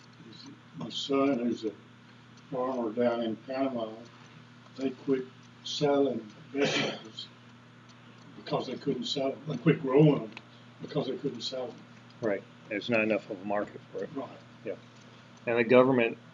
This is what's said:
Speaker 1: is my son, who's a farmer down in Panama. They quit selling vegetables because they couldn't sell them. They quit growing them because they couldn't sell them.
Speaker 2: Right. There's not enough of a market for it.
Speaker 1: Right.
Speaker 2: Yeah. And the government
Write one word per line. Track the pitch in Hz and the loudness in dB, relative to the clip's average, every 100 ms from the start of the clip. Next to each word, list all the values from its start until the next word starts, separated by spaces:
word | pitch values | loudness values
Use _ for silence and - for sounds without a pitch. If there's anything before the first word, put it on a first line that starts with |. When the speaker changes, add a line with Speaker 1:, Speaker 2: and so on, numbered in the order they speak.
| - - 113 | -20 -20 -20
Speaker 1:
is | 110 - - - 156 | -18 -18 -20 -18 -14
my | - | -10
son, | - - 139 139 123 | -6 -2 2 2 2
who's | 120 110 107 | 0 -2 -6
a | - - - - - - - - | -8 -18 -20 -20 -20 -20 -20 -8
farmer | 127 127 123 110 | -4 -2 -2 -2
down | 113 120 117 | 2 2 2
in | 113 107 - | -2 -4 -6
Panama. | 131 135 120 110 117 - - - - - - - - | -2 -2 -2 -6 -8 -16 -20 -20 -20 -20 -20 -18 -6
They | 135 | -4
quit | - 143 131 127 - - - | -4 -2 -2 -2 -12 -20 -16
selling | - - 151 143 135 120 110 - 117 | -8 0 2 4 4 0 -6 -16 -8
vegetables | 135 143 147 123 - 110 - - - - - - - - - - - - - | 0 2 2 -2 -4 -12 -14 -14 -16 -20 -20 -20 -20 -20 -20 -20 -20 -20 -16
because | - - - | -6 -4 -4
they | 120 | -6
couldn't | 139 180 - | -2 -2 -2
sell | 139 135 | -2 -2
them. | 135 151 | -4 -6
They | 131 | 0
quit | 165 - | 4 4
growing | 131 139 156 120 | 4 8 8 6
them | 110 - - - - - | 0 -12 -20 -20 -20 -16
because | - - 131 | -6 -4 -2
they | 123 | -2
couldn't | 139 120 | -4 -6
sell | - 131 120 | -8 -6 -8
them. | - - - - - | -10 -18 -20 -20 -6
Speaker 2:
Right. | 113 98 - - - | -2 -2 -6 -18 -8
There's | 104 98 | -6 0
not | 113 | 2
enough | 107 101 - | 2 0 -2
of | 95 | -8
a | 101 | -4
market | 104 104 - - | -4 -4 -8 -12
for | 95 | -10
it. | 101 135 | -8 -8
Speaker 1:
Right. | 120 - - - 110 | -10 -12 -20 -14 -10
Speaker 2:
Yeah. | 90 - - - - - - 120 | -10 -12 -20 -20 -20 -20 -10 0
And | 120 | 2
the | |
government | 117 127 127 127 113 - - | 6 8 8 6 2 0 -14